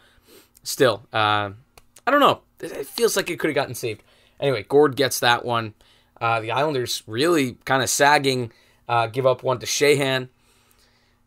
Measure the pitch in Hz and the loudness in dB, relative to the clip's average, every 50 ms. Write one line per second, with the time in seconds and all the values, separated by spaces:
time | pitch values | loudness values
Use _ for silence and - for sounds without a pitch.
0 | _ _ _ _ _ _ - - _ _ _ _ _ - - - 143 123 107 101 | _ _ _ _ _ _ -20 -20 _ _ _ _ _ -10 0 2 2 2 2 0
1 | - _ - 113 107 104 107 104 104 101 98 110 - _ _ - _ _ _ - | -6 _ -2 0 0 2 2 0 -2 -4 -8 -14 -20 _ _ -20 _ _ _ -8
2 | _ - 262 285 277 202 131 - _ _ _ _ - 165 - - - - - - | _ 0 2 4 4 4 2 0 _ _ _ _ -14 -12 -12 -12 -12 -10 -4 -2
3 | 233 208 - 202 180 - 170 - - 165 139 147 135 - 123 - - 117 107 - | 0 0 0 -2 -4 -4 -4 -4 -4 -2 -2 -2 -4 -4 -6 -8 -8 -8 -8 -8
4 | _ _ _ _ _ _ _ - - 143 131 107 98 - 135 143 151 151 127 123 | _ _ _ _ _ _ _ -4 -2 -2 -2 -2 -2 2 4 4 4 4 2 0
5 | 139 123 - - - 120 120 117 - 120 120 117 110 107 - _ _ _ _ _ | -2 -2 -2 0 0 0 0 0 -2 -4 -4 -4 -4 -6 -12 _ _ _ _ _
6 | _ _ _ _ 117 117 113 113 110 113 113 127 143 156 151 127 120 120 - - | _ _ _ _ -4 -2 -2 -2 -4 -4 -2 -2 -2 0 -2 -2 -4 -4 -6 -8
7 | - - 107 120 147 170 175 156 135 127 110 - _ - 135 135 123 107 - - | -10 -8 -4 0 0 2 2 2 0 -2 -4 -8 _ 0 0 0 2 0 2 4
8 | 147 143 147 151 139 139 131 127 123 110 - _ _ _ _ _ _ - 120 120 | 4 6 6 4 4 0 0 -2 -4 -6 -10 _ _ _ _ _ _ -2 -2 0
9 | 117 113 107 135 127 131 127 - - 131 127 120 113 104 - - 147 143 151 139 | 0 -2 -2 0 2 2 2 2 0 -4 -4 -4 -4 -6 -2 0 2 4 4 2
10 | 143 135 131 131 127 127 _ _ _ _ _ _ _ _ _ _ _ _ _ _ | 2 0 -2 -2 -4 -8 _ _ _ _ _ _ _ _ _ _ _ _ _ _
11 | _ _ _ _ _ | _ _ _ _ _